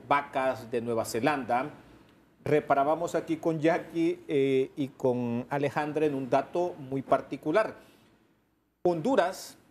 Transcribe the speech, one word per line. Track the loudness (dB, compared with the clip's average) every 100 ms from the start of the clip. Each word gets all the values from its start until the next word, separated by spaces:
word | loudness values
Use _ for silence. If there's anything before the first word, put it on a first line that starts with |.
| 0
vacas | 0 2 -2 -2 -2 -4
de | -4
Nueva | -2 -2 -2
Zelanda, | 0 0 0 0 -2 -2 -10 -20 -20 -20 _ _ _
reparábamos | 0 0 4 2 4 0 0
aquí | -4 -2 -2
con | 0 2
Jackie, | 4 2 0 -2 0 -2 -2
eh, | 0 2 2 0 -4
y | -8
con | -2 -2 0 -2 -4 -4
Alejandra | -2 -2 -2 -2 0 0
en | 0
un | 0
dato | 0 0 -2 -2 -4
muy | -6 -6
particular. | 0 0 0 -6 0 2 0 -4 -20 _ _ _ _ _ _ _ _ _
Honduras | 0 2 2 2 2 -2 -12 -20 _